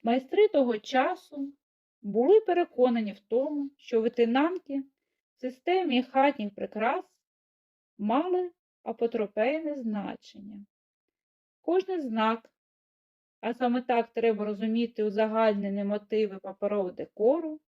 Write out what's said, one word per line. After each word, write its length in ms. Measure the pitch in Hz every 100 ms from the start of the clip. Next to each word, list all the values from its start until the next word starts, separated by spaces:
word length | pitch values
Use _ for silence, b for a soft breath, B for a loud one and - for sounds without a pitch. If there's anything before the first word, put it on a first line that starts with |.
Майстри 460 | 226 254 262 359 415
того 300 | 311 247 214
часу 720 | - 262 294 359 _ 285 277 - _ _ _ _
були 380 | 208 202 262 427
переконані 720 | 427 349 349 - 254 233 214
в 80 | 190
тому, 500 | _ 233 285 294 277 _
що 240 | - 226
витинанки 800 | 226 226 233 247 311 359 _ 277 269 _ _ _ _ _
в 40 |
системі 640 | 254 247 - 370 349 240
хатніх 520 | 254 262 285 277 208
прикрас 500 | - 202 208 226 330 - _ _ _ _ _ _ _ _ _
мали 520 | 208 247 359 359 359 _ _ _
апотропейне 920 | - 226 233 233 202 - 226 311 320 285
значення. 920 | 226 208 196 - - - 202 208 202 _ _ _ _ _ _ _ _ _
Кожний 380 | - 359 381 370
знак, 500 | 269 220 220 226 _ _ _ _ _ _ _ _ _ _
а 140 | 220
саме 280 | 233 247 247
так 300 | 247 240 226
треба 320 | - 226 208
розуміти 600 | 208 202 220 226 233 -
узагальнені 800 | 214 202 220 220 226 202 202 196
мотиви 540 | 202 208 208 214 214 196
паперового 520 | 190 190 202 208 185
декору 720 | - 156 - 214 311 320 311 _